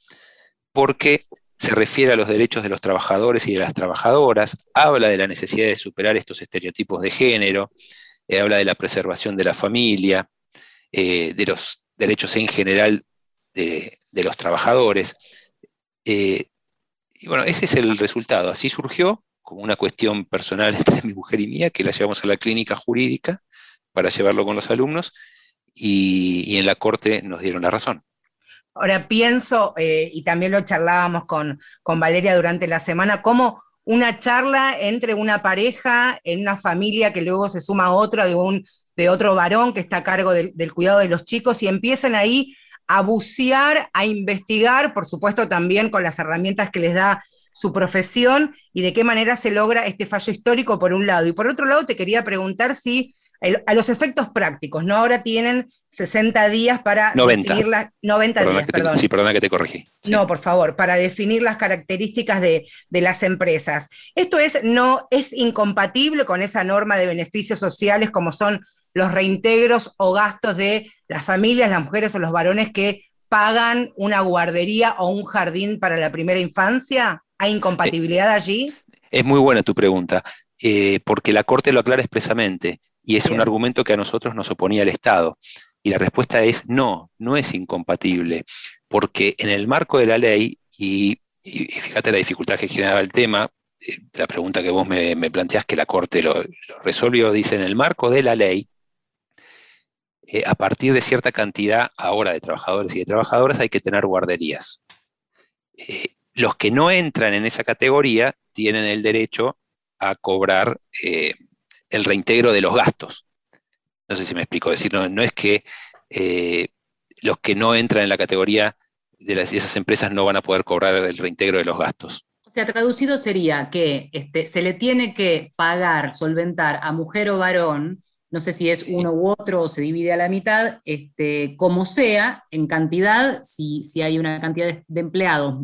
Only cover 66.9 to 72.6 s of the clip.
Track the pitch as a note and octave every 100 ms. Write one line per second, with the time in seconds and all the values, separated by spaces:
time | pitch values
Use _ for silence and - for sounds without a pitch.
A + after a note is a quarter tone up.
66.9 | G3 F3+ E3+ D#3+ G#3 G3+ G#3 F#3+ - G3+
67.9 | G#3 G#3+ F#3+ E3+ - G#3 G3 - _ _
68.9 | F3+ F#3 F#3+ F#3+ F#3+ A3+ A3+ A#3 A#3 -
69.9 | - F#3+ G3 G#3 G3+ A3 F3+ G3 G#3+ G#3+
70.9 | _ - D#3 G3 F#3 A3 B3 A3 F3+ C#3+
71.9 | G#3 G#3+ G3 E3 E3+ F3 G#3